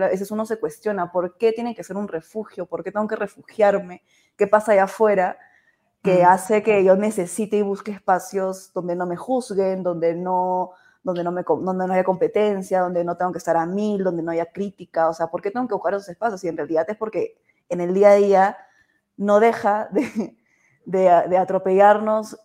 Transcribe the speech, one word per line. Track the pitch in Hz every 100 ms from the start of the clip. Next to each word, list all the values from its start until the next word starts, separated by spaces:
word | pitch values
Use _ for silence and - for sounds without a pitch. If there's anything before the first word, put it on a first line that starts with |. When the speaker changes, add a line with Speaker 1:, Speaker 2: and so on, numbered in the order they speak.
Speaker 1:
a | 190
veces | 190 196
uno | 214 220
se | 220
cuestiona, | 156 175 214 202 175
¿por | 180 175 -
qué | 226
tiene | 226 240 226
que |
ser | 175 190
un | 202
refugio? | 165 - 220 214 - 175
¿Por | 160
qué | 175
tengo | 202 214
que |
refugiarme? | 214 202 - - - 202 196 180 180 _ _ _ _
¿Qué | 202
pasa | 214 214
allá | 202
afuera | 190 - 214 196 180 - _ _ _ _ _ _
que | 185 180
Speaker 2:
Mm. | 175
Speaker 1:
hace | 185 - 214
que | 214 208
yo | 190 190
necesite | 214 214 175 - 214 208
y |
busque | 202 196 -
espacios | 196 - 180 185 196 190 185 -
donde | 185 175 175
no | 180
me | 175
juzguen, | - 254 240 196 190 190
donde | 180 170 165 170
no, | 180 185 185 185 180 - _ _
donde | 180 175
no | 175
me | 180
co-, | 180 151
donde | 190 185 185
no |
haya | 185
competencia, | 185 180 156 208 214 196 185 185
donde | 180 175
no | 170 175
tengo | 180
que | 170
estar | - 165
a |
mil, | 165 196 214 202
donde | 190 170
no | 165
haya | 165 170
crítica? | - 202 - 180 - 165
O |
sea, | 165 165
¿por | 175
qué | -
tengo | 247 254
que |
buscar | 190 170
esos | 196 196
espacios? | 175 233 190
Y | 175
en | 160
realidad | 147 160 165
es | 214
porque | 220 175 - - _ _ _
en | 175
el | 175
día | 190 202
a |
día | 202 202 190 190 - - _ _ _ _ -
no | 202 208
deja | 226 226 208 208 214
de, | 185 240 220 - - _ _ _ _ -
de, | 185 185 170 160
de | 180
atropellarnos | 185 185 190 190 202 208 214 214 214 -